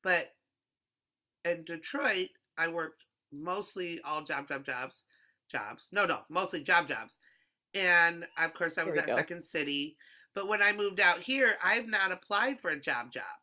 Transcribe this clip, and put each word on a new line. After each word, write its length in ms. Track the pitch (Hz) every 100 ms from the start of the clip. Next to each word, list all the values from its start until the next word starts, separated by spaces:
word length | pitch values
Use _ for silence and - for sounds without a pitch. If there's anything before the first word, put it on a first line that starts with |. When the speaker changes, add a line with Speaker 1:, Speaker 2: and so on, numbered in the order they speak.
Speaker 1:
but 320 | 185 175 - _ _ _ _ _ _ _ _ _ _ _
in 200 | 170 170
Detroit, 640 | 160 165 - 285 269 190 185 _ _ -
I 120 | 165
worked 360 | 165 156 - _ _ _
mostly 680 | 143 160 190 202 190 180 165
all 200 | 143 151
job, 240 | 151 139 143
job, 160 | 139
jobs, 400 | 139 123 135 - _ _ _ _ _
jobs. 380 | 123 104 127 -
No, 140 | 196 185
no, 160 | 143 -
mostly 340 | 165 180 170
job 260 | 139 175 147
jobs. 300 | 117 113 - _ _ _ _ _
And 520 | 196 185 175 170 170 - -
of 160 | 165
course 240 | - 165 170
I 60 |
was 100 | 165
Speaker 2:
Here 80 | 160
we 0 |
Speaker 1:
at 40 | 156
Speaker 2:
go. 100 | 147
Speaker 1:
Second 280 | 156 170
City. 520 | - 160 143 143 147 _ - - _
But 140 | 202 196
when 140 | 208
I 100 | 202
moved 280 | 208 202 185
out 200 | 185 170
here, 360 | 233 269 247 202
I've 260 | 180 226 226
not 240 | 214 190
applied 480 | 180 - 208 254 277
for 100 | 180
a 100 | 147
job 320 | 151 123 123
job. 120 | 123 95 -